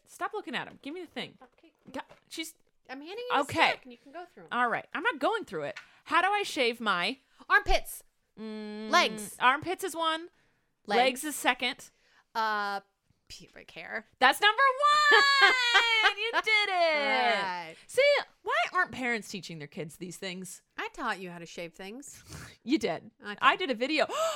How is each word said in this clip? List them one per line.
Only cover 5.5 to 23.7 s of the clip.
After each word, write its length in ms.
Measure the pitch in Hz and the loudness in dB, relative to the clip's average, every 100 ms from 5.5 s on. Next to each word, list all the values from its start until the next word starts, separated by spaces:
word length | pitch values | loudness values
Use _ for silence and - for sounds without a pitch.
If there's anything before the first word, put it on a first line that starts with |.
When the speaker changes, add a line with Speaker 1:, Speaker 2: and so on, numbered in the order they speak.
| 170 | -8
Speaker 1:
it. 160 | 143 - - _ - | -8 -10 -16 _ -2
How 160 | - | 0
do 60 | 370 | 2
I 160 | 415 | 0
shave 380 | 403 - 240 233 | -2 0 0 0
my 380 | 226 180 175 269 _ _ - | -2 0 0 -4 _ _ 2
Speaker 2:
Armpits. 540 | 392 403 - - - - _ _ - | 2 4 0 0 -14 -16 _ _ -16
Speaker 1:
Mm, 540 | 220 214 214 214 220 | -12 -10 -10 -10 0
Speaker 2:
Legs. 460 | 320 294 202 208 - | 2 2 -2 -12 0
Speaker 1:
Armpits 460 | 240 277 311 359 381 | 2 2 -2 -6 -6
is 100 | 320 | -4
one. 340 | 320 320 349 _ _ _ _ _ - | -2 -2 -8 _ _ _ _ _ 0
Speaker 2:
Legs. 100 | 208 | 2
Speaker 1:
Legs 260 | 254 247 | 4 2
is 120 | 302 277 | -6 -4
second. 540 | 302 254 254 269 - _ _ _ _ 233 | -2 0 -2 -6 -12 _ _ _ _ -4
Speaker 2:
Uh, 460 | 220 214 202 202 - _ _ _ - | -2 0 -2 -4 -8 _ _ _ -20
pubic 420 | - 185 - - | -20 -20 -20 -20
hair. 360 | - 170 214 - - | -16 -10 -10 -10 4
Speaker 1:
That's 220 | 262 294 | 4 6
number 200 | 415 440 539 508 587 605 587 | 4 6 4 4 4 6 6
one. 420 | 453 554 554 392 508 | 8 8 6 6 6
Speaker 2:
<laughs> 60 | 480 466 466 453 415 403 | 4 4 4 4 2 2
Speaker 1:
You 160 | 440 349 | -2 -2
did 280 | 381 427 415 | 2 2 2
it. 680 | 359 339 302 277 262 240 214 | 2 2 2 0 0 0 0
Speaker 2:
Right. 340 | 196 180 165 165 - | -2 -6 -10 -16 -8
Speaker 1:
See, 140 | - 571 571 - _ | 2 4 4 0 _
why 100 | 392 571 - | -4 -2 0
aren't 180 | 370 359 | 0 -2
parents 380 | 233 254 233 196 | -2 -4 -4 -6
teaching 280 | 202 - 165 | -12 -12 -12
their 100 | 147 | -12
kids 280 | - 160 - | -10 -10 -10
these 200 | 180 165 | -12 -10
things? 440 | 196 180 185 - _ - | -10 -10 -12 -16 _ -10
Speaker 2:
I 120 | 427 | -10
taught 260 | 440 262 196 | -6 -6 -6
you 100 | 185 | -8
how 80 | 175 | -12
to 60 | 170 | -14
shave 280 | - 170 | -12 -12
things. 480 | - 190 233 285 - - - - - | -12 -14 -14 -16 -20 -18 -18 -18 -14
Speaker 1:
You 140 | - 302 | -2 0
did. 320 | - 160 - _ | 0 -4 -10 _
Speaker 2:
Okay. 120 | 202 202 | -14 0
Speaker 1:
I 140 | 262 370 | 2 2
did 160 | 359 | 0